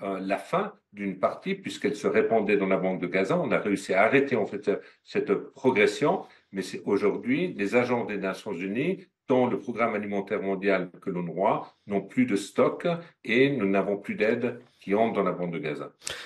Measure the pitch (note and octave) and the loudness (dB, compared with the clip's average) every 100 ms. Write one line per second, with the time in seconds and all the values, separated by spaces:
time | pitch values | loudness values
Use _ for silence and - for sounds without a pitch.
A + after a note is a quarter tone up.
0 | G2 F#2+ F#2+ F#2+ - E3 D#3 - _ G#2 | -6 -4 -2 -4 -2 -2 -2 -8 _ -8
1 | G2+ F#2 A2 - F#3+ F#3+ - - - - | -6 -2 -2 -2 -6 -6 -8 -4 -4 -2
2 | G2+ G#2+ G#2+ A2 G2+ G2+ F#2+ F#2 F#2+ F2+ | 0 2 2 2 4 2 2 0 0 -2
3 | F2 F#2+ F#2+ F3 E3+ F#2 G#2+ G2 - F#2+ | -2 0 0 0 0 0 0 -2 0 2
4 | A2 C3+ C3+ A#2 G2 G2+ - F#2+ - _ | 4 4 2 0 -2 -4 -2 -2 -6 _
5 | - G#2 G2 F#2 - - B2+ G2+ G2+ - | -8 -4 0 -2 -2 -2 2 4 4 4
6 | D3 F#3+ - - _ G2 F#2 - - G2 | 2 0 -4 -20 _ -8 -6 -6 -2 2
7 | G2+ F2+ G#2+ C#3+ F3+ G#2 G2 A#2 B2 A#2+ | 2 0 0 0 -2 -4 0 2 4 2
8 | G#2 G#2 F#2+ F#2 - F2 F#2+ G#2+ D#3 F#3 | 2 -4 -4 -4 -6 -6 -4 -2 -2 -2
9 | - _ - B2+ B2 G2+ - G#2+ A2+ G#2+ | -8 _ 2 4 4 0 -4 -2 0 0
10 | G#2 G2+ F#2+ G#2 F#2+ F#2 G2 F#2+ F2 - | -2 -4 -2 -2 -2 -2 2 0 0 -8
11 | - F2 F2 E2+ G2+ D3+ - _ - G2+ | -6 -4 -4 0 2 2 -2 _ -4 -4
12 | - - A#2+ G2 - - C#3+ - F3 E3+ | -2 0 2 0 0 2 2 2 -2 -2
13 | - _ - A2+ C3+ C#3 G2 G2 F#2+ G2 | -6 _ 0 4 4 4 2 2 0 -2
14 | - G#2 G#2+ A#2+ A#2+ - - _ - G2+ | -4 -2 0 0 -2 -6 -14 _ -2 2
15 | A2+ G2 F2+ E2 F2 E2 D2+ C#2+ C#2 - | 2 2 -2 -2 -4 -4 -6 -8 -10 -12
16 | - - | -10 -10